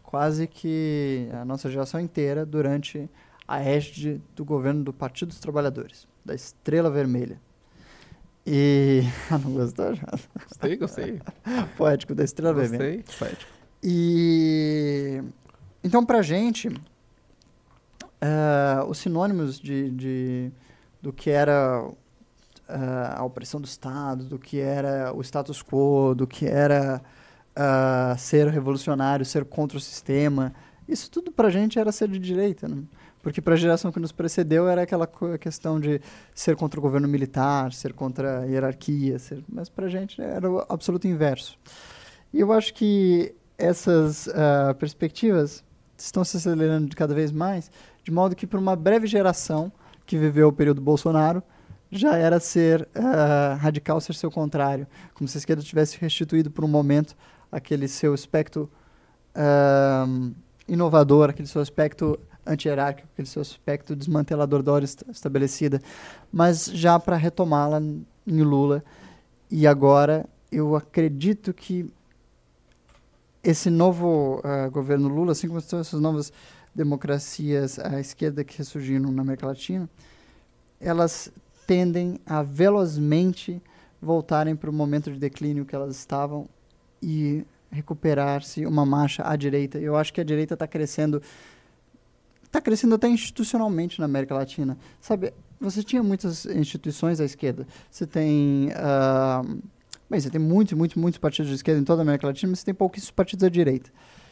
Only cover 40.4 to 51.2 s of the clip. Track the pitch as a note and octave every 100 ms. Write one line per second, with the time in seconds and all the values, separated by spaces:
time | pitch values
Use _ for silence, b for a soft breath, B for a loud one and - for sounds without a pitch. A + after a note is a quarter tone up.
40.4 | F#3 F#3 - E3 - F3+ F#3 E3 D3+ B2+
41.4 | - - b b b b b b b D4
42.4 | G3+ A3 G#3+ - G#3 G3+ F#3+ F3 - -
43.4 | _ _ E3+ F3 - E3 D#3 D3+ - D#3+
44.4 | D3+ C#3+ C#3 C3 D3 - D#3+ - A3+ F#3
45.4 | D3 - _ _ _ _ - G3 F3+ F#3
46.4 | F3 E3 D#3 D#3 D3 - D3+ C#3+ D#3 D3+
47.4 | F3+ F#3 - b b b - E3 F#3 F3+
48.4 | F#3 G3 F#3+ F#3 D#3+ A3+ A3 G#3 F#3 F3
49.4 | - D#3 E3+ - b b - D#3 D3+ C#3+
50.4 | D3+ D3 D3 C#3+ C3+ D3 E3+ D#3+